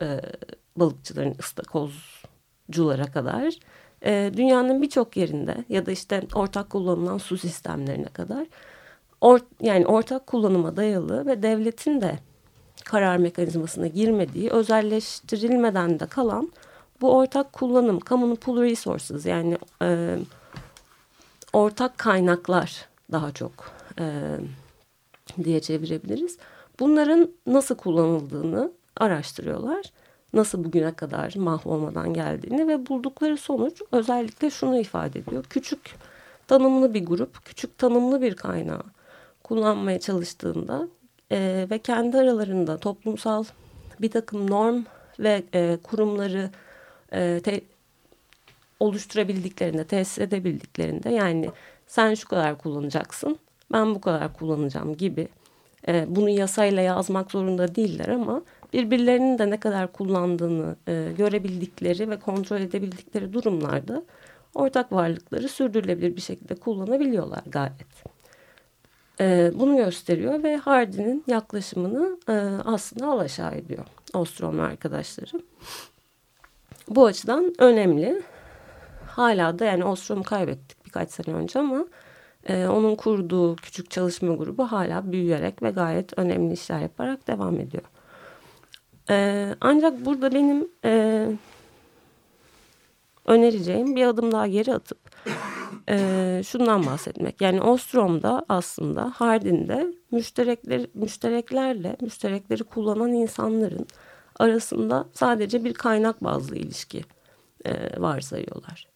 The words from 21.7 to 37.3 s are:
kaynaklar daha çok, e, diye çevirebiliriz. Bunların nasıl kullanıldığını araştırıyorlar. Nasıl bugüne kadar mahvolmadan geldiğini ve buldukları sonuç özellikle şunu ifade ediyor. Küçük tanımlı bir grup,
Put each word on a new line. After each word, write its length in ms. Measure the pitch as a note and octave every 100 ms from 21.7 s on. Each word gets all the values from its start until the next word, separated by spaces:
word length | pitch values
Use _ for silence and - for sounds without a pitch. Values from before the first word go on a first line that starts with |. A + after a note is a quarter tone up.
| G#3 B3+ -
kaynaklar 880 | A3+ F#3+ F3+ F3 - F3+ E3 - - _ -
daha 200 | D#3+ D3
çok, 400 | C#3 B2 - - - - -
e, 380 | D#3 D3 D3 D3 C#3+ C3+ - _ _ _ _ _ - F#3
diye 180 | D#3+ D#3
çevirebiliriz. 760 | D#3 D#3 D#3+ D#3 F#3 A#3 F4 - - - - -
Bunların 500 | C#4 D4+ D4 E4 E4+ - A#3+
nasıl 280 | C4+ C4 A#3+
kullanıldığını 960 | F#3 E3 E3 D#3+ C#3 C#3+ D#3+ G3 E4 - _ -
araştırıyorlar. 880 | A3 D#3 - - - - A#3+ F#4 F#4+ _ _ _ _
Nasıl 300 | A3 G#3 F#3
bugüne 300 | E3 E3 D#3+
kadar 420 | D#3+ D3+ D3+ - G3
mahvolmadan 800 | F3 D#3+ - D#3+ D#3 E3 E3
geldiğini 540 | E3 D3+ D3+ - C4+ D#4+
ve 200 | D4+ B3+
buldukları 500 | C4 C4 - D4+ D4
sonuç 440 | - B3+ C4 - G#4
özellikle 580 | B3 A3+ B3 A3+ - D4+
şunu 300 | - C4 B3+
ifade 400 | G3+ F3 D3+ C3+
ediyor. 260 | - - -
Küçük 460 | - - D4 - - - - - - -
tanımlı 460 | C4+ C4 C4 C4
bir 120 | G#3+ E3+
grup, 400 | F3 B3+